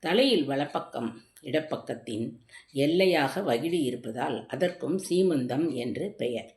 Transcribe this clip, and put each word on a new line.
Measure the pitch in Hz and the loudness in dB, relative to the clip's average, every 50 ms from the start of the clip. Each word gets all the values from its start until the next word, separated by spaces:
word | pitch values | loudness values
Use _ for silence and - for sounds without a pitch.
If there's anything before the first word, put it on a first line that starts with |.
| - | 0
தலையில் | 160 170 220 262 277 247 185 143 135 139 | 2 4 4 6 6 6 4 2 2 0
வலப்பக்கம் | 135 147 143 - 175 - - - 127 120 113 113 - - _ _ - - | 0 0 -2 -2 -6 -6 -6 -6 -4 -4 -4 -6 -8 -18 _ _ -18 -12
இடப்பக்கத்தின் | 147 127 156 151 - - 120 - - 123 113 - - 113 107 120 139 - - _ _ - - - _ _ 139 139 | -2 -2 -2 -2 -2 -6 -6 -6 -6 -8 -8 -6 -6 -4 -4 -4 -6 -8 -12 _ _ -20 -20 -20 _ _ 0 2
எல்லையாக | 147 165 175 190 185 175 156 143 135 - - - | 4 4 4 4 6 4 4 2 2 0 -2 0
வகிடு | - 120 120 139 165 170 175 151 | 2 0 2 2 0 0 0 0
இருப்பதால் | 127 120 - - 120 110 117 127 156 127 110 110 | 0 -2 -4 -8 -8 -6 -4 -4 -4 -4 -6 -6
அதற்கும் | - - 135 170 180 175 - - 135 165 190 190 - | -8 -4 0 0 0 -2 -4 -6 -2 -2 -2 -2 0
சீமந்தம் | 175 180 190 185 165 139 123 123 120 139 165 165 139 127 120 | 2 2 4 4 4 2 0 0 0 0 0 0 -2 -2 -4
என்று | 123 113 - 151 202 202 - 117 | -4 -4 -4 -6 -6 -6 -4 -4
பெயர். | 123 123 110 - - - | -2 -2 -4 -8 -10 -20